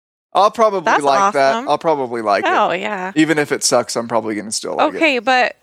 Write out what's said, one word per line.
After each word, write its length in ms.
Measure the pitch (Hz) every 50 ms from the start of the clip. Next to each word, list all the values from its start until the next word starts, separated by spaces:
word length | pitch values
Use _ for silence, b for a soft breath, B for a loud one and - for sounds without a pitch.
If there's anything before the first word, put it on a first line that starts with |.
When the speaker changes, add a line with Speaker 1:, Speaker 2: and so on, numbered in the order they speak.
| _ _ _ _ _ _ _
Speaker 1:
I'll 160 | 180 196 214
probably 320 | - - 226 220 196 190 165
Speaker 2:
That's 200 | 220 254 - 143
Speaker 1:
like 300 | - 139 202 196 196 220
that. 220 | 143 135 135 139
Speaker 2:
awesome. 140 | - 254 -
Speaker 1:
I'll 80 | 147 147
probably 420 | - 170 156 143 131 120 120 117
like 240 | 113 107 101 95 359
it. 60 | 339 370
Speaker 2:
Oh, 200 | 269 214 185 -
yeah. 400 | 180 196 214 214 190 185 185 202
Speaker 1:
Even 220 | 151 156 151 160 151
if 140 | 147 143 143
it 120 | 107 -
sucks, 320 | - 135 123 117 - -
I'm 100 | 123 117
probably 280 | 117 120 113 110 110 107
gonna 180 | 104 101 110 -
still 240 | - - - -
like 160 | - 269 311 -
it. 40 | -
Speaker 2:
Okay, 200 | 320 311 277 240
but, 380 | 208 254 262 254 240 - - _